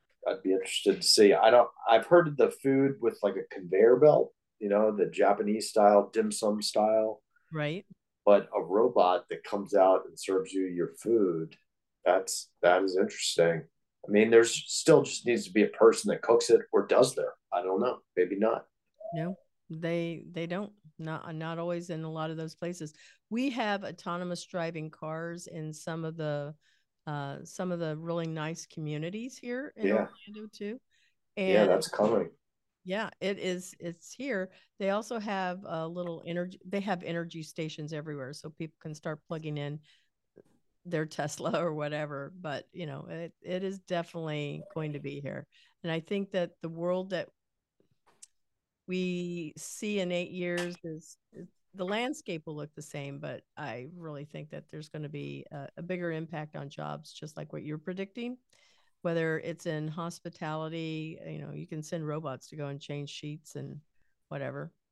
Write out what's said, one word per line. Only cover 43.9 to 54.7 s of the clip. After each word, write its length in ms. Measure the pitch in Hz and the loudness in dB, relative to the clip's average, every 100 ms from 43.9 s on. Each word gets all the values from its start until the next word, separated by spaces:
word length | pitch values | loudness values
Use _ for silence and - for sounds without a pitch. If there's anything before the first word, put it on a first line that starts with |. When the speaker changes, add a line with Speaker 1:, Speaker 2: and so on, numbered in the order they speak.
| 170 165 170 160 151 143 156 - | -4 -4 -8 -6 -4 -6 -8 -10
Speaker 2:
going 200 | 160 156 | -8 -6
to 60 | 143 | -6
be 200 | 143 143 | -8 -8
here. 260 | 135 139 139 _ _ _ | -8 -10 -12 _ _ _
And 80 | 170 | -6
I 80 | 165 | -4
think 320 | 160 202 196 | -4 -6 -2
that 180 | 190 175 - | -4 -4 -6
the 80 | 165 | -10
world 420 | 165 175 185 190 | -4 -2 -2 -2
that 180 | 170 - _ _ _ _ _ _ _ _ _ - _ _ _ _ _ - | -6 -6 _ _ _ _ _ _ _ _ _ -20 _ _ _ _ _ -6
we 680 | 185 180 175 175 175 151 - | -2 -2 -2 -4 -6 -10 -12
see 420 | - - 214 202 | -14 -8 -4 -2
in 100 | 180 | -2
eight 180 | 175 175 | -2 -4
years 440 | 180 175 175 175 175 | -6 -4 -4 -4 -8
is, 360 | 165 156 - - _ | -12 -12 -16 -20 _
is, 140 | - 175 _ _ | -20 -20 _ _
the 100 | 190 | -8
landscape 600 | 180 214 254 - - 165 165 | -4 -2 -2 -6 -8 -8 -8
will 100 | 151 | -10
look 180 | 147 | -12
the 60 | - | -14
same, 380 | 151 147 139 139 | -14 -12 -10 -10
but 240 | 147 123 - | -10 -10 -14
I 340 | - 143 117 139 | -12 -10 -10 -12
really 300 | 175 160 143 | -14 -14 -12
think 260 | 147 151 151 | -12 -14 -14
that 140 | 151 - | -14 -14